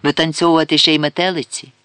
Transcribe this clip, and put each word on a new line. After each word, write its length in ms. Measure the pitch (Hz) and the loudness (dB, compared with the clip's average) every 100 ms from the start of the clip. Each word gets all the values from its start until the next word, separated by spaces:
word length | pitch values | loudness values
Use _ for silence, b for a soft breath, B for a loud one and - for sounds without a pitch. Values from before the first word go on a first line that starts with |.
витанцьовувати 720 | 143 143 165 151 170 165 156 151 | -2 0 -2 0 2 2 2 2
ще 160 | - | 2
й 60 | 151 | 2
метелиці? 720 | 151 - 180 175 127 - 131 _ | 0 -2 -2 -2 -8 -12 -16 _